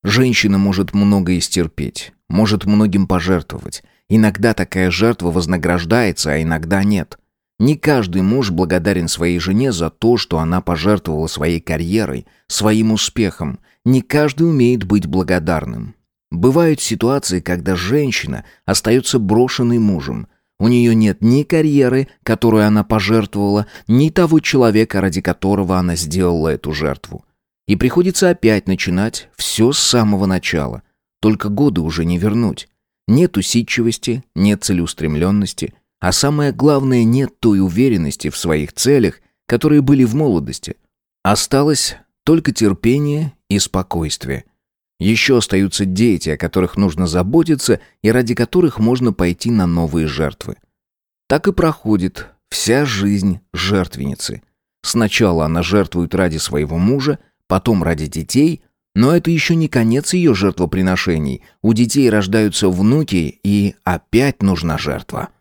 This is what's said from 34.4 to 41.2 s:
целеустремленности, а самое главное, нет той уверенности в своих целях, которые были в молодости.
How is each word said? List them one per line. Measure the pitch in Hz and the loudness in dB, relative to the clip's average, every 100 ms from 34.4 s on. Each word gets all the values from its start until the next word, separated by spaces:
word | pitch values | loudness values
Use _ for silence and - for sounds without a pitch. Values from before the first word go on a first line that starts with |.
| 101 104 | 0 0
целеустремленности, | - 90 82 - 78 76 87 104 95 - - - _ _ | -2 -2 -2 -4 -4 -2 0 0 -2 -6 -10 -12 _ _
а | 90 | -2
самое | - 139 147 147 | 0 0 0 -2
главное, | - 143 139 135 127 | 2 2 2 2 2
нет | 113 123 135 _ | 4 2 0 _
той | 117 101 | 2 2
уверенности | 95 87 135 104 76 - 78 | 2 2 2 2 -2 -4 -8
в | - | -6
своих | 87 78 73 | -2 -2 -2
целях, | - 123 143 101 - _ _ _ | -4 2 2 2 -2 _ _ _
которые | 117 156 147 | 0 4 4
были | 131 139 | 4 4
в | 123 | 4
молодости. | 127 151 90 64 60 - - _ _ _ _ | 2 0 0 -4 -12 -12 -16 _ _ _ _